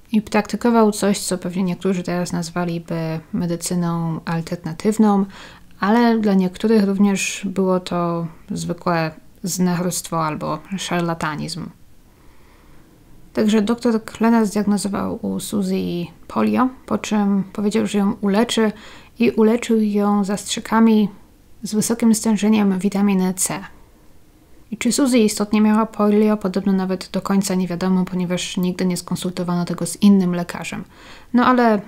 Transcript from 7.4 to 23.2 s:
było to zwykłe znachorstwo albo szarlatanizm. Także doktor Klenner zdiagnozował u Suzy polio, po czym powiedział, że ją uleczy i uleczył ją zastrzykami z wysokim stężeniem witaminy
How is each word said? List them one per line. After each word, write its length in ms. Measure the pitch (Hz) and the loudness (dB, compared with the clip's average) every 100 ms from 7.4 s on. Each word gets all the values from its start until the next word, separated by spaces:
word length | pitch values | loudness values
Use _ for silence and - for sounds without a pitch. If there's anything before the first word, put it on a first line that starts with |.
było 360 | 196 185 190 185 | -6 -2 0 0
to 460 | 180 175 170 170 165 - - | -2 -4 -2 -2 -6 -10 -10
zwykłe 600 | 170 165 170 - 170 160 160 - - | -8 -6 -4 -2 0 -2 -6 -20 -12
znachorstwo 840 | 185 180 180 170 180 165 - 165 156 | -8 -2 0 0 -2 -6 -6 -4 -2
albo 320 | 151 160 156 - 190 | -4 -6 -8 -8 -10
szarlatanizm. 880 | - 175 170 165 156 147 151 165 - - - - - - - - - - - - - - - - - | -4 -2 -2 -2 -4 -6 -8 -10 -12 -14 -20 -20 -20 -20 -20 -20 -20 -20 -20 -20 -20 -20 -20 -20 -10
Także 300 | - 220 220 | 0 2 2
doktor 420 | 202 233 247 220 | 2 0 0 -2
Klenner 420 | - - 226 233 214 | -4 -2 2 4 2
zdiagnozował 800 | 208 208 208 202 202 190 226 196 | 0 0 0 -2 -4 -4 -4 -4
u 140 | 190 | -6
Suzy 640 | - 208 185 190 180 175 170 - - | -4 -4 -2 -2 -2 -4 -6 -12 -10
polio, 400 | 220 214 214 254 254 - | -2 0 2 0 -4 -6
po 120 | 208 | -6
czym 460 | - 214 202 202 190 | -2 0 2 0 -2
powiedział, 340 | - 208 220 208 | -4 -2 0 0
że 120 | 202 | 0
ją 140 | 196 - | 0 0
uleczy 520 | 202 196 240 - 220 214 - - - - | 0 2 2 2 0 -2 -14 -20 -20 0
i 120 | 233 | 0
uleczył 500 | - 214 233 - 226 | 4 4 2 2 2
ją 440 | 214 208 202 208 | 2 2 2 2
zastrzykami 840 | 190 202 - - - 220 226 214 202 - - _ _ - | 0 -4 -6 -8 -2 4 6 6 4 -2 -20 _ _ -16
z 120 | 214 | -4
wysokim 400 | 214 - 233 226 | -2 -2 2 2
stężeniem 640 | 220 226 208 208 220 202 185 | 4 2 2 4 4 2 2
witaminy 560 | 196 196 202 190 | 0 2 2 2